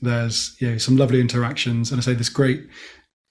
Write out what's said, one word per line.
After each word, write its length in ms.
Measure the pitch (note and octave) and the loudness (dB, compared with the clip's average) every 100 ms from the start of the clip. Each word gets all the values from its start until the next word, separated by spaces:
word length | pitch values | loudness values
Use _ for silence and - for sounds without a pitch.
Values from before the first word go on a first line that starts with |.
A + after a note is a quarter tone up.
there's, 560 | B2 A#2+ A#2 A2 - - | -4 -2 -2 -4 -6 -4
you 100 | B2 | -4
know, 80 | A2+ | -2
some 180 | - C3 | 2 4
lovely 240 | C3+ B2+ | 4 4
interactions. 720 | A#2+ B2 A#2+ A#2+ B2 A#2 A#2 | 2 0 -2 -2 -2 -2 -2
And 80 | B2+ | -2
I 40 | |
say 120 | B2 | 0
this 140 | A#2+ A#2+ | -2 -2
great, 400 | - C3 B2+ - - - - _ _ _ | 0 2 0 -6 -20 -20 -20 _ _ _